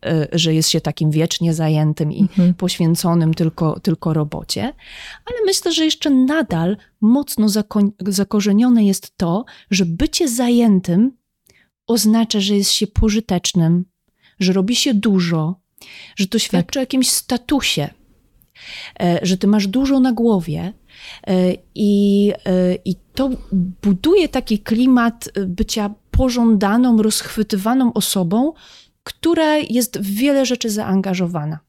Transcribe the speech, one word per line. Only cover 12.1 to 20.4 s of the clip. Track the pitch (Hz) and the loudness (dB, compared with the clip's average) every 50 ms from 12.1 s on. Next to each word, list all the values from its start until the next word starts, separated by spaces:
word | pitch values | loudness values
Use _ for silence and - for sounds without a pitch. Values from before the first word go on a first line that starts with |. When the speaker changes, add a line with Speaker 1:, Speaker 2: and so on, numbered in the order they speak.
| 214 226 226 220 208 208 | 4 2 2 0 0 -2
Speaker 1:
że | 196 196 208 | 0 0 0
jest | 202 196 - - | 0 0 0 0
się | - 214 | 0 -2
pożytecznym, | 196 _ - - 220 202 220 226 - 196 175 - - - 180 165 160 170 175 180 _ _ _ _ _ _ _ _ _ _ _ | -2 _ 0 2 2 2 0 -2 0 -2 -2 -2 -2 0 2 2 2 2 0 0 _ _ _ _ _ _ _ _ _ _ _
że | 196 185 185 | 0 0 2
robi | 196 190 196 247 | 2 0 0 0
się | 233 - 294 254 | -2 0 0 0
dużo, | 202 202 233 202 185 175 170 170 160 156 156 185 _ _ _ _ _ - - - - - - - | 0 2 2 2 2 2 0 0 -2 -2 -4 -6 _ _ _ _ _ -20 -20 -20 -20 -20 -20 -6
że | - 202 | -6 -6
to | 185 - 226 | -2 -2 -4
Speaker 2:
Tak. | - | -4
Speaker 1:
świadczy | - - 185 170 - - 285 | 0 0 -2 -2 0 -4 -6
o | 262 | -4
jakimś | 254 - 262 254 - | -2 0 0 0 0
statusie, | - - - _ 254 240 247 - 302 269 - - - - 143 139 - _ _ _ _ _ _ _ _ _ _ _ _ - - - - - - - - - | 0 -4 -2 _ -4 -4 -2 -2 -2 -2 0 -2 -2 -2 -4 -6 -8 _ _ _ _ _ _ _ _ _ _ _ _ -20 -20 -20 -18 -18 -18 -20 -10 -4
e, | - 175 170 170 - | 0 0 0 0 0
że | 180 190 | 0 -2
ty | 185 - | 0 2
masz | 202 208 214 196 | 2 2 2 0
dużo | 196 190 254 269 269 277 269 | 0 -2 -2 0 2 2 2
na | 254 262 247 | 2 2 2
głowie, | 220 233 233 220 190 | 0 2 2 2 0